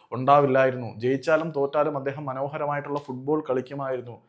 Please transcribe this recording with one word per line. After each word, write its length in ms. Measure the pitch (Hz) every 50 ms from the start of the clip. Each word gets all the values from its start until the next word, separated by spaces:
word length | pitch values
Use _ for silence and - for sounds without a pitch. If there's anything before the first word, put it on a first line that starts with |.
| _ -
ഉണ്ടാവില്ലായിരുന്നു. 800 | 113 120 131 135 143 147 143 131 127 131 131 131 127 123 120 107 -
ജയിച്ചാലും 540 | 104 117 127 135 135 - 165 156 156 160 165
തോറ്റാലും 460 | 147 143 139 139 147 151 147 156 147
അദ്ദേഹം 300 | 139 135 139 131 127 151
മനോഹരമായിട്ടുള്ള 720 | 135 131 135 139 139 151 156 147 147 143 143 143 139 143 143
ഫുട്ബോൾ 420 | 143 - 127 127 131 143 156 156
കളിക്കുമായിരുന്നു. 800 | 147 - 127 127 127 127 143 143 139 131 131 123 120 120 113 - _